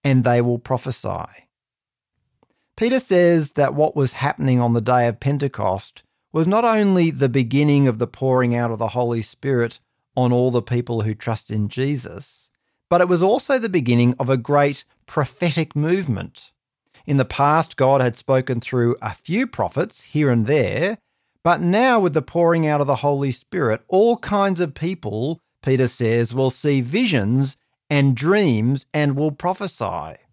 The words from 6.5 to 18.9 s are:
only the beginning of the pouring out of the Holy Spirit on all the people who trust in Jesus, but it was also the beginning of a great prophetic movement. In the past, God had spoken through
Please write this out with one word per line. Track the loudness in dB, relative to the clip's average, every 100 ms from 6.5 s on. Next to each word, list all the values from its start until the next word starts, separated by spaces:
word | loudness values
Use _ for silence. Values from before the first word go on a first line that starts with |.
| 2
only | 2 2 2 2 2
the | 2 0
beginning | 0 0 2 4 4 4
of | 0
the | -6
pouring | -2 0 2 2
out | 0 -2
of | -4
the | -4
Holy | -2 -2 -2
Spirit | -6 -8 -2 0 -2 -6 _ _ _ -2
on | 2
all | 2 2
the | 0
people | -2 -4 -2 -4
who | -4
trust | -6 -6 -6 -6
in | -4 -4
Jesus, | -4 -4 -4 -8 -16 -18 -20 -20 _ _ _ _
but | 2
it | 4
was | 2
also | 2 0 0 -2
the | 0
beginning | -2 2 4 4 2
of | -2
a | -2
great | 2 2 2 -2 -16 _ -8
prophetic | -4 -4 -2 -2 -2 -4
movement. | -2 0 0 -2 -6 -6 -16 -20 _ _ _ _ _
In | -2 0
the |
past, | 0 0 2 2 0 0
God | 2 4
had | 2 -2
spoken | -2 0 0 -6
through | -4 0 0